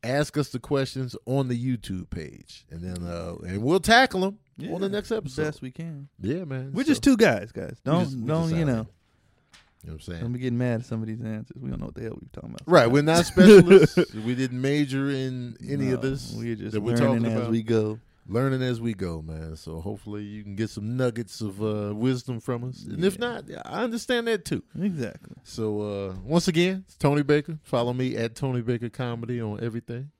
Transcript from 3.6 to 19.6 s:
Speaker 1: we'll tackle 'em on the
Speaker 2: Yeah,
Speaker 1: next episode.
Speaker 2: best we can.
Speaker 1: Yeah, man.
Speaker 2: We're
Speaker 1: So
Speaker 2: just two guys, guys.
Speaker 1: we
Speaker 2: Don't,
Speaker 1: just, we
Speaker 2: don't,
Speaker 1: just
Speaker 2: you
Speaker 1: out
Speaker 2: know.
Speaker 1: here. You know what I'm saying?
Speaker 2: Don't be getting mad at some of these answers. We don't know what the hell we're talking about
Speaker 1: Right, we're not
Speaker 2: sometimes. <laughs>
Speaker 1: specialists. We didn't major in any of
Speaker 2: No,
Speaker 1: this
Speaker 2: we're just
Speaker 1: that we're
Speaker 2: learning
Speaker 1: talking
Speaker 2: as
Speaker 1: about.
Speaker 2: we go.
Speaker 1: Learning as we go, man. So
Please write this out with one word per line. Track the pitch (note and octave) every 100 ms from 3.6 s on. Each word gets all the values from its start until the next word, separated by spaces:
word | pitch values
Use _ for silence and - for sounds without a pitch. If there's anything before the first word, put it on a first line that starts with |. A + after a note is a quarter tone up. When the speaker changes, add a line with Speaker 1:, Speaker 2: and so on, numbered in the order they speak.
Speaker 1:
we'll | A#2+ F#3
tackle | G3 A#3 C4 F#3+
'em | F#3+ G3+ _ - D3
on | F3
the | G3
Speaker 2:
Yeah, |
Speaker 1:
next | G3+ G#3
episode. | A3 D3 B2+ D3+
Speaker 2:
best | D3
we | C3
can. | B2+ E3 D3 C#3 _
Speaker 1:
Yeah, | F#2+ D#3
man. | E3+ C3 C3
Speaker 2:
We're | D3+
Speaker 1:
So | C#4+
Speaker 2:
just | C#4+
two | - B3
guys, | A3 A2 G#2+
guys. | - F2 -
Speaker 1:
we | -
Speaker 2:
Don't, | D#3+
Speaker 1:
just, | E3+ C3
we | A#2
Speaker 2:
don't, | D#3 E3
Speaker 1:
just | E3
Speaker 2:
you |
Speaker 1:
out | D#3
Speaker 2:
know. |
Speaker 1:
here. | A#2 A2 _ _ _ _ _ _ - _ _
You | D#2+
know |
what | D#2 -
I'm |
saying? | E2+
Speaker 2:
Don't | A#2
be | B2
getting | B2+ A#2+
mad | B2 A#2
at | A#2+
some | A2+
of | A2
these | A2
answers. | A2+ A2 A#2 B2+
We | B2+
don't | B2+
know | -
what | -
the |
hell | A2+ -
we're | -
talking | - -
about | - -
Speaker 1:
Right, | E3+ A#2
we're | C3+
not | D3 E3 E3+
Speaker 2:
sometimes. | - F#3+ G3+ F3 F#3+ D#3
<laughs> |
Speaker 1:
specialists. | - E3+ A2
We | A2 B2
didn't | C3 B2+
major | C3+ D3 D3 C3+ C#3
in | C3+ C3 B2+ A#2+ - -
any | C#3+ C3+
of | B2+
Speaker 2:
No, | C3
Speaker 1:
this | C3+ B2
Speaker 2:
we're | A#2 A#2 A2+
just | G2+
Speaker 1:
that | G#2+
we're | G#2 A#2+
Speaker 2:
learning | A#2+ A#2
Speaker 1:
talking | A#2
Speaker 2:
as | A2
Speaker 1:
about. | A#2
Speaker 2:
we | A2+
go. | A2 A2+ G#2+ A2 _ _ -
Speaker 1:
Learning | A2+ C3+ C3
as | B2+ A#2+
we | A#2
go, | G2+ F#2+ E2
man. | D#2 D#2 D#2+
So | D#2+